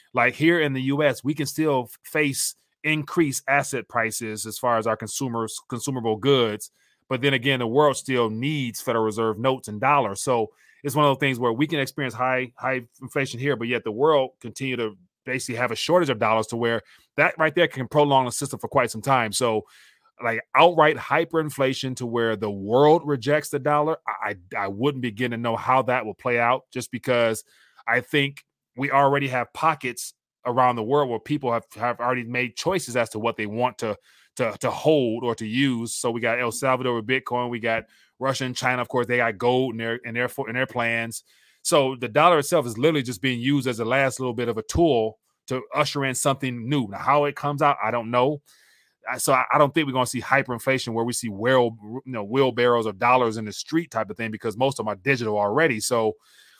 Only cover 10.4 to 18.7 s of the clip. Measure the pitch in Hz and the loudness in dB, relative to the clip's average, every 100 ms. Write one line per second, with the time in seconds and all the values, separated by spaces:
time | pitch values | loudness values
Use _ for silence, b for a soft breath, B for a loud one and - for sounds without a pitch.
10.4 | 110 b b b 143 135 147 135 143 123 | -2 b b b -4 2 4 4 0 0
11.4 | 123 117 151 160 135 - 135 110 127 127 | 0 0 0 -2 -4 -4 -8 -4 -2 -2
12.4 | 127 - 123 131 123 _ 131 151 139 113 | -4 -6 -6 -4 -8 _ -8 -4 -4 -4
13.4 | 139 123 117 120 113 107 147 151 131 - | -4 -2 -2 -4 -4 0 4 4 2 -6
14.4 | 120 - 135 123 113 95 90 _ - 131 | -16 -8 -6 -4 -4 -6 _ _ -8 -6
15.4 | - 113 123 113 - 175 160 117 110 110 | -6 -4 -2 -2 2 4 4 2 2 2
16.4 | 110 117 117 117 b b b - 165 - | 0 -2 0 -2 b b b 0 0 2
17.4 | 156 151 160 131 123 151 147 135 127 - | 0 2 0 0 -2 2 4 4 2 -2
18.4 | 143 117 113 | -6 -8 -2